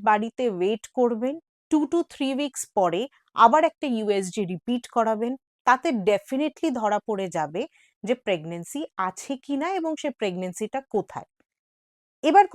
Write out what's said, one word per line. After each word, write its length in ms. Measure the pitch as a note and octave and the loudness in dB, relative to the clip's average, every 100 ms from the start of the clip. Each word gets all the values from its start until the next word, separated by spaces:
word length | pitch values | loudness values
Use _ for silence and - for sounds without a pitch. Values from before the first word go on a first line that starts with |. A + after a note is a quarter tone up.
| G#3 | 0
বাড়িতে 340 | G#3+ A3+ - B3 F#3 | 0 0 -2 -2 0
ওয়েট 280 | F3+ A3 - - | 0 -2 -4 0
করবেন, 360 | A#3+ A3+ B3+ D#4 - _ _ | 0 0 -4 -6 -12 _ _
টু 80 | D#4 C#4+ | 0 2
to 80 | E4+ E4 | 0 -2
থ্রি 140 | - C4+ C4 | -4 -4 -2
উইকস 260 | C#4+ - - - | -4 -6 -6 0
পরে 240 | F3+ E3+ B3+ _ _ - G3+ | 0 0 -4 _ _ 6 6
আবার 160 | D4 D#4+ | 8 4
একটা 180 | - D4+ A3+ | 0 -4 -2
ইউএসজি 440 | G#3+ G3+ F#3+ F3 F#3+ | 0 0 -2 -4 -4
রিপিট 300 | F3+ - B3 - - | -4 -4 -4 -2 0
করাবেন, 380 | A3+ A3 A#3 C4+ _ _ - | 0 0 -2 -6 _ _ 2
তাতে 200 | B3+ E4+ B3 F#3 | 2 2 0 2
definitely 600 | G#3 - C4 D4+ - E4 B3 | 0 0 -4 -4 -4 -4 -2
ধরা 200 | G#3+ G#3 - | 0 0 -2
পড়ে 200 | G#3 F#3+ E3+ | -4 -4 -4
যাবে 260 | D3+ D#3+ D4 _ _ _ G3 | -4 -4 -8 _ _ _ -4
যে 60 | B3 - | -4 -2
প্রেগন্যান্সি 560 | F3+ D#3 E3+ E3+ C#4 D#4+ - F#3 | -4 -4 -10 -10 -10 -8 -6 -6
আছে 260 | - - C4+ - | -6 -8 -10 -6
কিনা 220 | C#4 D#4+ F#4+ | -4 -4 -4
এবং 120 | D#4+ D#4 | -4 -4
সে 80 | D4+ C4 | -6 -6
প্রেগন্যান্সিটা 600 | G#3 F3+ F#3 F3 G#3+ C4+ C4+ | -6 -4 -8 -8 -8 -8 -6
কোথায়। 340 | G#3+ - - - _ _ _ _ _ _ _ _ _ D4+ | -6 -6 -10 -16 _ _ _ _ _ _ _ _ _ 4
এবার 160 | E4 G4+ | 6 8